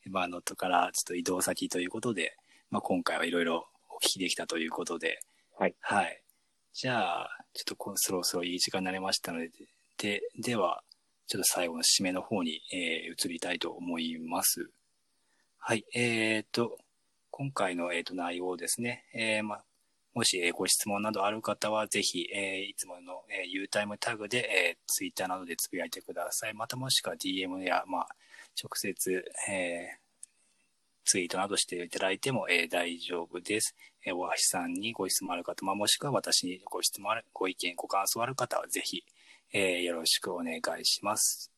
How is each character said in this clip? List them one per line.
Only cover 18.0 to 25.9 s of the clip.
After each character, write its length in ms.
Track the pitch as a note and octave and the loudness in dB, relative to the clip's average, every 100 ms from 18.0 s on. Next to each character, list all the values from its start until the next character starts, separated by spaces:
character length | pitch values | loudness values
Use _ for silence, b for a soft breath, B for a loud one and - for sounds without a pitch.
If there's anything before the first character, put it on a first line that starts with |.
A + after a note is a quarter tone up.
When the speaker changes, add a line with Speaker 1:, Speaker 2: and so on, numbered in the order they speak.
Speaker 1:
ー 40 | |
と、 100 | E2+ | -2
内 220 | F2+ F2 F2 | -4 -2 -2
容 220 | F2+ F2+ | -2 -2
で 100 | E2+ | -2
す 140 | - | -2
ね。 240 | A#2+ B2 _ | -2 -4 _
え 260 | A#2 A2+ G#2+ | -2 0 2
ー、 20 | |
ま 120 | G#2+ | 0
あ、 100 | G#2 - _ _ _ _ | -6 -10 _ _ _ _
も 100 | - | 2
し、 160 | A2+ F#2+ | 2 4
え 120 | F2 | 2
ー、 20 | |
ご 140 | - F#2+ | 2 2
質 200 | - - | 4 2
問 140 | G2+ | 0
な 100 | G#2+ | 0
ど 140 | G#2+ | 2
あ 60 | G2 | 0
る 100 | G#2+ | 0
方 300 | A2 G#2 G#2+ | -2 0 2
は、 160 | G#2+ G#2+ | 2 2
ぜ 160 | G#2+ | 2
ひ、 260 | F#2+ F2+ E2+ | 0 0 -4
え 320 | G2+ G2 F#2+ G2 | -2 -2 -2 -6
ー、 20 | |
い 40 | - | -8
つ 100 | F#2 | -10
も 140 | F2+ | -10
の、 220 | F2 F2+ - | -12 -14 -8
え 160 | G2 F2+ | -6 -4
ー、 20 | |
ユ 140 | F#2+ | -4
ー 40 | G2 | -2
タ 100 | G#2 | 0
イ 60 | G#2 | 0
ム 100 | G#2 | -2
タ 180 | - | -4
グ 140 | A2 G#2 | -4 0
で、 120 | B2 | 0
え 360 | A#2 A2 F2 - | 4 4 4 0
ー、 160 | - | -2
Twitter 340 | - F#2 - F#2 | -2 -2 -2 -2
な 120 | F#2 | -2
ど 80 | F2+ | -4
で 100 | E2+ | -4
つ 140 | - | -4
ぶ 80 | F#2 | -2
や 80 | |
い 40 | E2 | -4